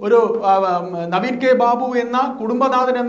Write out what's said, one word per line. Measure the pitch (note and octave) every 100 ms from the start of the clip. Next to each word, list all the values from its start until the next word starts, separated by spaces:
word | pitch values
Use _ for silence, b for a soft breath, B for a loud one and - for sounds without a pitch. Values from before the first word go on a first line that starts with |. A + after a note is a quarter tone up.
| G#3
ഒരു, | A#3 G#3+ A3+ G3+
ആ, | F#3+ F#3+ F3
ഉം, | F3+ F3 E3+
നവീൻ | F#3 B3 B3
കെ | C4 B3+
ബാബു | A#3 A#3+ B3+ B3
എന്ന | A#3 B3 C#4 B3+
കുടുംബനാഥനെ | A3 B3 C4+ B3+ B3+ B3